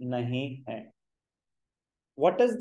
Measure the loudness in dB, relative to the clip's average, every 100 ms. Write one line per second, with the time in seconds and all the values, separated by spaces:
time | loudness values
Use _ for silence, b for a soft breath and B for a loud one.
0 | -6 -4 -2 -4 -4 -10 -10 -12 -12 _
1 | _ _ _ _ _ _ _ _ _ _
2 | _ 2 2 6 2 6